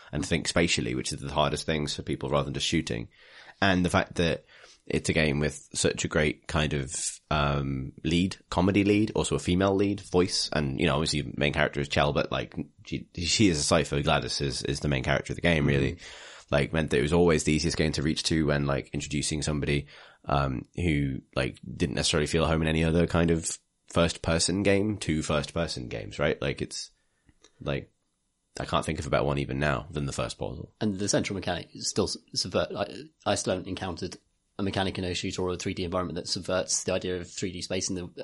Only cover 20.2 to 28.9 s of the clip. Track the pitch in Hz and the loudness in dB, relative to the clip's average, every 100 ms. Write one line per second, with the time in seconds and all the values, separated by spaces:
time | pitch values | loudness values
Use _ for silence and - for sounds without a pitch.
20.2 | - 71 69 62 - - 87 73 69 65 | -2 0 0 -2 -6 -2 2 2 0 -4
21.2 | - - 64 - - 62 80 - - 82 | -6 -2 -2 -4 -12 -4 -2 0 0 2
22.2 | 73 80 80 80 80 80 82 82 85 85 | 2 2 4 2 2 2 4 4 4 4
23.2 | 82 82 85 - _ _ - - 85 - | 4 2 0 -8 _ _ -4 2 2 0
24.2 | - 82 - 98 98 98 107 104 - 78 | 0 0 0 2 4 4 2 -2 -2 -2
25.2 | 73 76 71 85 80 64 60 57 52 - | 2 0 0 -4 -4 -4 -8 -8 -8 -2
26.2 | 76 - 67 65 - - - _ _ _ | 0 0 -2 2 2 0 -12 _ _ _
27.2 | _ _ _ - 71 69 - _ _ _ | _ _ _ -8 -2 -2 -4 _ _ _
28.2 | _ _ _ - - 82 - | _ _ _ -8 -2 0 0